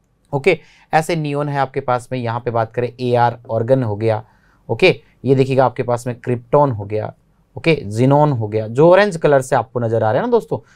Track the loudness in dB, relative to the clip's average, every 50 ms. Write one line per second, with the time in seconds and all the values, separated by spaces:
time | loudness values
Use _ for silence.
0 | _ _ _ _ _ _ -8 -2 0 0 0 0 -2 _ _ _ _ _ -2 -2
1 | 0 0 -4 -4 -4 -4 -4 -4 -4 -4 -2 -2 -2 -2 -4 -6 -4 -2 -4 -4
2 | -4 -6 -8 -6 -4 -4 -6 -4 -6 -4 -2 -2 -4 -2 -4 -6 -6 -6 -6 -6
3 | -2 0 2 2 2 2 0 -4 -10 -6 -4 -4 2 2 2 2 2 -2 -4 -2
4 | -2 -2 -2 -2 -6 _ _ _ _ _ _ _ _ -8 -2 2 2 2 2 2
5 | -6 _ _ _ 0 0 2 2 2 2 2 2 2 2 0 -4 -4 -4 -4 -4
6 | -4 -8 -10 -8 -6 -6 -6 -6 -4 _ 2 2 2 2 0 -6 -8 -6 -6 -6
7 | -6 -6 -10 _ _ _ _ _ _ _ _ -4 0 0 0 0 -2 -6 -2 0
8 | 2 4 4 4 4 2 0 -2 -4 -4 -4 -4 -6 -4 0 4 6 6 6 6
9 | 4 2 -2 -2 0 2 2 2 2 0 -2 -2 -2 -2 _ -4 -2 -2 0 0
10 | 0 2 0 0 0 0 0 -2 -2 -2 -8 -10 -10 _ _